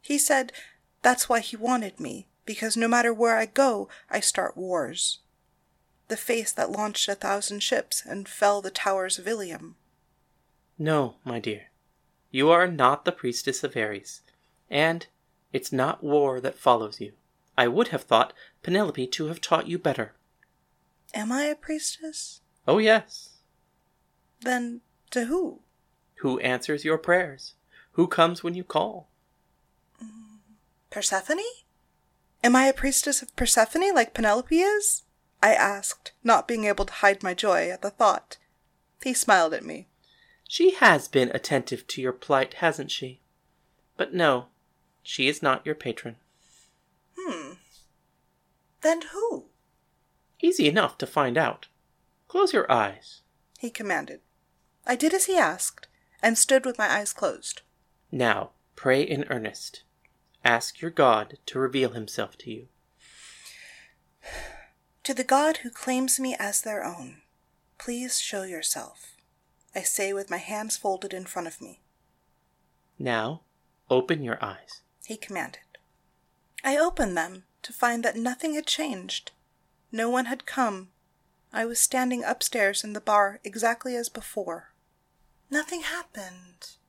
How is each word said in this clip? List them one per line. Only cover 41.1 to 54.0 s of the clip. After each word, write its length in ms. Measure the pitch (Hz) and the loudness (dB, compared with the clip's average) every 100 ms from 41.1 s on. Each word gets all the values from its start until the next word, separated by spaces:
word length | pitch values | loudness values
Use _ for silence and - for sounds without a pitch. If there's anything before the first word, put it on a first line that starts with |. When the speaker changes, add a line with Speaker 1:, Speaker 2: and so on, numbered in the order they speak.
| 139 123 | 2 2
Speaker 2:
attentive 520 | - - 139 - 123 - | 0 0 -2 -2 -10 -8
to 140 | - | -6
your 100 | 127 | -6
plight, 420 | 127 - 139 131 | -6 0 0 0
hasn't 360 | - 170 156 147 | 0 -2 -2 -8
she? 300 | - 131 131 _ _ _ _ _ _ _ _ | -8 -10 -14 _ _ _ _ _ _ _ _
But 180 | - | -4
no, 320 | 180 165 127 123 _ _ _ _ _ | 2 4 2 -2 _ _ _ _ _
she 260 | - - 131 | -12 0 0
is 140 | - | 2
not 220 | 151 131 | 2 0
your 100 | - | -2
patron. 420 | 151 - 110 123 113 _ _ _ _ _ _ _ _ _ - | -6 -6 -8 -10 -16 _ _ _ _ _ _ _ _ _ -12
Speaker 1:
Hmm. 340 | 370 180 139 180 _ _ _ _ _ _ _ _ _ _ _ _ | -8 -8 -10 -18 _ _ _ _ _ _ _ _ _ _ _ _
Then 200 | 302 330 - | 0 0 -4
who? 340 | 392 453 339 - _ _ _ _ _ _ _ _ _ | -6 -4 -4 -10 _ _ _ _ _ _ _ _ _
Speaker 2:
Easy 280 | 339 370 147 | 0 4 2
enough 300 | 175 143 - | 4 0 -2
to 80 | 135 | -4
find 300 | - 135 123 | 0 2 2
out. 320 | 147 - - _ _ _ _ _ _ | 0 -2 -14 _ _ _ _ _ _
Close 240 | 349 381 | 0 2
your 180 | 240 - | 2 4
eyes, 500 | 120 104 95 - - _ _ _ _ | 4 2 -4 -20 -20 _ _ _ _
Speaker 1:
he 120 | 240 | -12
commanded. 500 | - 208 165 | -10 -4 -4